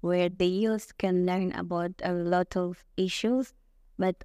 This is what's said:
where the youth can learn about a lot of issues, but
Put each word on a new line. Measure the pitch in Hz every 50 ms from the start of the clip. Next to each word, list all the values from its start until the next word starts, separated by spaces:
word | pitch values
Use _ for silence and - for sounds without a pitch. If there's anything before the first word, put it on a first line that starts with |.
where | - 170 180 180 180 175
the | 180 - 185
youth | 180 185 196 220 220 220 214 - - - -
can | - 190 180 180 180
learn | 180 180 185 190 180
about | - - 180 170 175 170 175 175 185 - -
a | 180
lot | 175 175 175 175 180 180 180 - -
of | 185 180 175 180 - - _ -
issues, | - 190 185 - - - 220 247 254 254 - _ _ _ _ _ _ _ - - -
but | 190 185 180 - -